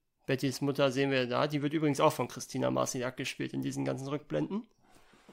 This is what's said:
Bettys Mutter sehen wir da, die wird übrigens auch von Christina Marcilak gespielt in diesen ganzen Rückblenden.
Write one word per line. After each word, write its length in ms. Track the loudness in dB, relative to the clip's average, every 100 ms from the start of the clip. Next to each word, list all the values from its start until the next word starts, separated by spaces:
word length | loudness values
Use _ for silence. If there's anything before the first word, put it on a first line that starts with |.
| _ _ -4
Bettys 360 | 0 0 0
Mutter 280 | 0 2 2
sehen 220 | 4 2
wir 160 | 2 2
da, 200 | 2 0
die 140 | 0
wird 120 | 0
übrigens 260 | 2 2 4
auch 140 | 4
von 160 | 4 -2
Christina 420 | -6 -6 0 0
Marcilak 460 | 2 0 -2 -4 -4
gespielt 360 | -6 -4 -6
in 80 | -4
diesen 220 | -4 -2
ganzen 240 | -2 -4 -4
Rückblenden. 580 | -6 -4 -2 -2 -4 -8 _ _ -20 -20 -20 -20